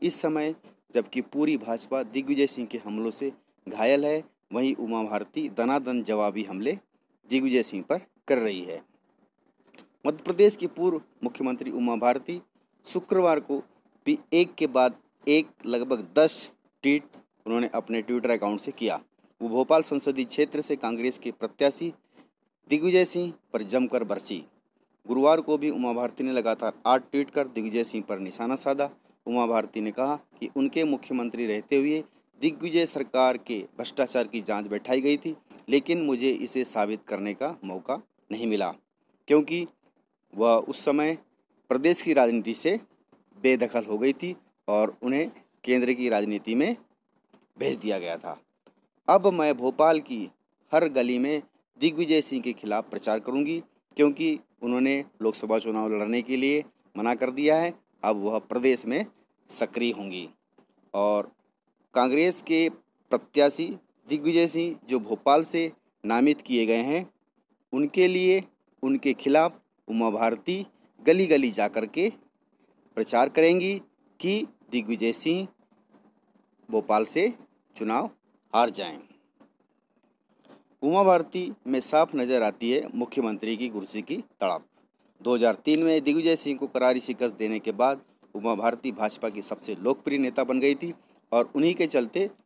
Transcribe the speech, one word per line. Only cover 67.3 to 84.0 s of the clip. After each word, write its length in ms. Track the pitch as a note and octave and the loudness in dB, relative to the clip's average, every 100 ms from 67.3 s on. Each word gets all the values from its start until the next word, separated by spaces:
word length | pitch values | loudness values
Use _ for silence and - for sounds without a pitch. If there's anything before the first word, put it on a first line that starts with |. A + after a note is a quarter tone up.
| _ _ _ - | _ _ _ -6
उनके 340 | C3 D3 F#3 F#3 | -2 0 4 4
लिए, 340 | F#3 F#3 F#3+ F#3 _ _ - | 4 2 2 0 _ _ -6
उनके 300 | C3+ C3+ C#3 | -2 0 0
खिलाफ 460 | B2 C3+ D3+ E3 - _ _ - | 0 2 4 2 -2 _ _ -6
उमा 220 | A2+ A2+ | 0 0
भारती 540 | G#2+ A2+ A2+ - F#3+ F#3+ _ _ _ | 2 0 -2 -4 -6 -6 _ _ _
गली 240 | D3+ F3+ F3+ | 4 4 6
गली 240 | C#3+ B2+ | 4 4
जा 160 | G2+ G2+ | 0 -2
कर 180 | A2+ G#2+ | -2 -4
के 200 | D#3+ G#3 - _ _ _ _ _ _ _ - | -2 -2 -4 _ _ _ _ _ _ _ -6
प्रचार 320 | A2 A#2 C#3 | 0 2 2
करेंगी 460 | D#3+ E3 F3+ F#3 G3 - _ _ - | 4 4 4 0 -4 -8 _ _ -6
कि 260 | F#3 G#3 - _ - | -2 -2 -4 _ -6
दिग्विजय 420 | B2 G#2+ A2+ A2+ | -4 -2 -2 -2
सिंह 340 | A2+ D#3 F3 F#3+ _ _ _ _ - _ _ _ _ _ _ - | -2 -2 -2 -4 _ _ _ _ -20 _ _ _ _ _ _ -4
भोपाल 360 | A2 - G#2+ | -2 2 2
से 280 | A2 D#3 A3 A#3 - _ _ - | 2 0 0 -2 -18 _ _ -8
चुनाव 340 | A2 A#2+ G#3 _ _ _ _ | -2 -2 -2 _ _ _ _
हार 180 | A2 A#2+ | 2 2
जाएं। 280 | G2 F2+ D#2 - _ _ _ - _ _ _ _ _ _ _ _ _ - - _ - | 0 -10 -10 -18 _ _ _ -20 _ _ _ _ _ _ _ _ _ -20 -20 _ -4
उमा 200 | C#3 F#3 | 2 6
भारती 480 | F#3+ F3 D#3 F#3 F3+ G#3+ B2+ | 6 6 4 -4 -6 -8 -4
में 140 | C3 | -2
साफ 340 | - D3+ E3 | 2 4 4
नज़र 280 | D3 B2 B2+ | 2 0 2
आती 280 | G#2+ F#2+ A#2 | 0 -2 0
है 180 | C3 - | 0 -2
मुख्यमंत्री 640 | A#2+ B2 C#3 A2+ G2+ A2 A2 | -6 -4 -2 -2 -4 -4 -4
की 120 | B2 | -4
कुर्सी 340 | G#2+ G2 G#2+ | -6 -8 -10